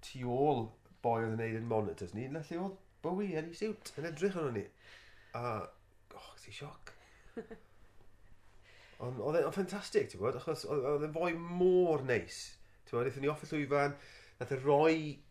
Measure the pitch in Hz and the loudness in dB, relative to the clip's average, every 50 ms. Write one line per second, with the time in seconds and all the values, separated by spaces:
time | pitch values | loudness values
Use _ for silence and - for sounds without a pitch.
0 | - - - 131 123 123 120 123 139 151 143 123 113 110 - - _ - - - | -16 -14 -10 -6 -2 -2 2 4 4 4 4 2 0 -4 -6 -16 _ -20 -20 -4
1 | - 120 117 113 113 113 110 110 117 113 110 113 113 117 113 110 107 98 - - | 0 0 2 2 2 0 0 0 -2 -2 -2 -4 -2 2 2 2 2 0 -4 -6
2 | 95 85 - 104 123 135 143 160 151 - 170 170 185 196 190 - - - - _ | -10 -8 -6 -8 -6 -6 -6 -8 -6 -6 -4 -4 -4 -4 -6 -10 -18 -20 -20 _
3 | - 156 180 190 208 196 170 156 156 170 170 - 202 220 208 - - - - - | -6 -4 -2 -2 -2 -2 -2 -4 -4 -6 -6 -6 -4 -4 -4 -6 -10 -14 -10 -8
4 | 143 170 165 147 165 202 190 180 160 139 120 107 95 - _ _ - - - - | -6 -6 -4 -2 -2 0 0 0 -2 -2 -2 -2 -4 -6 _ _ -20 -20 -20 -20
5 | - - - - - - - 120 120 123 113 107 - - - - _ - _ - | -20 -20 -20 -20 -20 -12 -8 -6 -4 -2 -4 -4 -6 -8 -12 -20 _ -20 _ -20
6 | - _ - - - - - - - - - - 143 143 - - - - - - | -20 _ -20 -20 -20 -20 -20 -20 -20 -18 -14 -14 -14 -14 -14 -16 -18 -20 -20 -20
7 | - - - - - - - - 220 - 226 - - - - - - - - - | -20 -20 -20 -20 -20 -16 -12 -12 -12 -12 -14 -18 -20 -20 -20 -20 -20 -20 -20 -20
8 | - - - - - - - - - - - - - - - - - - - - | -20 -20 -20 -20 -20 -20 -20 -20 -20 -20 -20 -20 -20 -20 -20 -20 -20 -20 -16 -10
9 | - 123 131 131 - 151 151 170 151 156 151 190 196 180 185 202 196 - - 220 | -8 -8 -6 -4 -2 0 2 2 2 2 0 -2 -2 -2 -4 -8 -8 0 2 2
10 | - - - 90 95 117 - 123 - - 156 151 - - 147 147 123 135 147 143 | 2 2 -4 -2 -2 0 0 -2 -4 -4 -4 -4 -4 -4 -2 -2 0 0 0 0
11 | 151 156 151 160 170 180 165 165 170 175 175 180 180 185 180 180 180 165 156 147 | 0 -2 -2 0 0 0 -2 -2 -6 -6 0 4 6 8 8 8 6 6 4 2
12 | 131 127 123 107 87 - - - - - - - - - - - - - - 156 | 2 2 2 2 2 -2 -10 -12 -14 -14 -16 -20 -20 -20 -20 -20 -14 -4 -2 0
13 | - 139 123 135 135 143 151 147 - 147 - 151 147 127 143 143 143 143 143 - | 0 0 -2 0 0 0 0 -2 -6 -6 -4 -4 -2 2 2 2 2 2 0 -4
14 | - - - - - - - _ 123 - 143 127 127 143 147 143 156 160 160 160 | -14 -20 -20 -20 -20 -20 -12 _ -6 -4 -4 -2 4 4 6 8 8 6 6 4
15 | 156 151 139 - - - | 2 -4 -8 -10 -14 -20